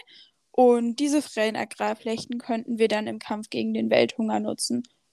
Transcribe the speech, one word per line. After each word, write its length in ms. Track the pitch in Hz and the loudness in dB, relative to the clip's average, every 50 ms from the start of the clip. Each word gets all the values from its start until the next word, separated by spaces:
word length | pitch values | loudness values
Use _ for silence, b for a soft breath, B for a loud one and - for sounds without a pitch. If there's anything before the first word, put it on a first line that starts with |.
| b b b b b b b b _ _ | b b b b b b b b _ _
Und 460 | - 254 254 247 240 240 233 233 226 | 4 6 6 6 6 4 2 -2 -2
diese 260 | - 294 285 285 302 | -2 0 2 2 0
freien 340 | 277 - - 220 214 220 220 | 0 -2 -2 -2 -2 0 -2
Agrarflächen 840 | - - - - - 208 208 220 - - 233 226 226 - - 240 240 | -4 -6 -8 -6 -4 -4 -4 -4 -4 -6 -6 -6 -6 -6 -8 -10 -8
könnten 400 | - - 233 226 233 - 233 214 | -6 -4 -4 -4 -4 -4 0 0
wir 80 | 226 | 2
dann 180 | 214 214 208 214 | 2 2 0 -4
im 140 | 226 220 220 | -4 -8 -8
Kampf 320 | - - 220 214 220 - | -8 -8 -8 -8 -8 -6
gegen 240 | - 254 226 220 220 | -4 -4 -2 -2 -2
den 160 | - 226 226 | -2 2 4
Welthunger 480 | - 120 120 117 - - - 214 110 107 | 6 6 4 4 2 -2 -2 -2 -2 -2
nutzen. 420 | 214 214 214 - - - 240 240 247 _ _ _ _ _ | -2 -4 -6 -6 -4 -4 -4 -4 -6 _ _ _ _ _